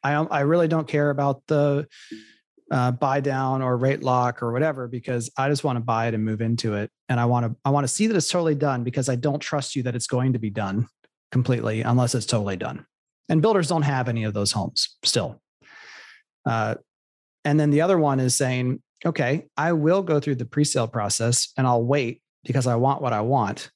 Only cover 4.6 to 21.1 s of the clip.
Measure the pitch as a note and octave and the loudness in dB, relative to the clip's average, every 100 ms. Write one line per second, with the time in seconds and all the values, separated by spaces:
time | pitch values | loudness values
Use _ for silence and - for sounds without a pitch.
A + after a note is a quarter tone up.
4.6 | D#3 C3+ B2 A#2+ B2+ B2 A2+ - C#3 C#3+ | 0 -2 -8 -8 -4 -4 -4 -2 0 0
5.6 | D3+ B2 A#2 A2+ A#2 A2 A2 A2 A2+ A#2 | 0 -2 0 0 0 -2 -2 -2 -2 -2
6.6 | A2+ G#2 G#2+ _ - B2 A#2+ B2 A#2 A#2+ | -2 -2 -6 _ -4 0 2 2 0 -4
7.6 | C#3 C#3+ C3+ - A3 G3+ - F3+ E3 D3 | 0 0 0 0 0 2 0 0 0 0
8.6 | C#3+ B2+ A#2+ C3 C3 B2 D3 C#3+ - D3 | 0 -2 -2 -2 -2 0 -2 -2 -4 -6
9.6 | B2+ C#3 B2 A#2+ - B2 C3 B2 A2 G2+ | -4 -6 -4 -6 -4 0 0 0 -2 -4
10.6 | G2+ G2 A#2+ _ _ _ _ C3 B2 A#2+ | -4 -2 -4 _ _ _ _ -2 0 0
11.6 | A2+ A2 A#2 B2 B2 B2 - A2+ G2+ F#2 | 0 -2 2 2 2 -2 -2 -2 -2 -4
12.6 | - - - _ _ _ - D#3+ F#3+ G3+ | -8 -10 -16 _ _ _ 0 2 4 2
13.6 | D#3 E3 C#3+ C3+ B2 A#2 G#2+ G#2 G2+ G#2 | 2 0 0 0 0 -2 -2 -2 -2 -2
14.6 | F#2 - - _ - A#2 E2 - _ _ | -4 -4 -6 _ -2 -2 -2 -10 _ _
15.6 | - - - - - - _ _ - A2+ | -20 -20 -20 -20 -20 -20 _ _ -4 -2
16.6 | G#2+ A2+ _ _ _ _ _ _ D3 D3 | -2 -4 _ _ _ _ _ _ 2 2
17.6 | D3 D3 E3+ F#3 D3+ C3+ B2+ - C3 B2+ | 4 4 4 4 4 2 0 2 0 0
18.6 | B2+ B2 _ _ - D#3+ B2+ D3+ - - | -2 -4 _ _ -4 0 0 -2 -4 -2
19.6 | D#3+ E3+ D3+ F#3+ F3+ D3 D3 B2+ A#2+ - | 0 2 2 2 2 0 0 -4 -2 0
20.6 | D3 C3 A2+ A#2 G#2 | 0 0 -2 -2 -2